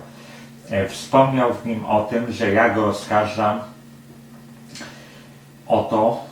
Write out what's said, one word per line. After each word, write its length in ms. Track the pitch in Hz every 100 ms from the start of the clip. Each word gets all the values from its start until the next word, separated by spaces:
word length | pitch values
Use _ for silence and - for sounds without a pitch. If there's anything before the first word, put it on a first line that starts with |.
| - - - - - - -
E, 180 | 98 95
wspomniał 680 | - - 135 135 131 127
w 120 | - 117
nim 180 | 110
o 160 | - 107
tym, 320 | 107 117 120
że 200 | 101 107
ja 220 | 104 117
go 140 | 101 104
oskarżam 720 | 95 - 104 104 - 104 110 - - - - - - - - - - - - - - - - - - - - -
o 160 | -
to, 420 | - 113 113 120 -